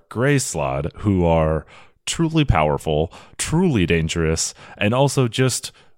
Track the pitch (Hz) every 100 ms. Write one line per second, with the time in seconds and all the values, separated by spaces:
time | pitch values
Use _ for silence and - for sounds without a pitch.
0 | _ 107 131 143 - 80 69 67 78 -
1 | 107 95 85 82 78 78 - - - _
2 | - - 165 160 143 110 76 69 - 76
3 | 80 - - - - 156 185 120 85 85
4 | 80 85 80 80 - - - - 104 127
5 | 139 139 123 - 131 - - - -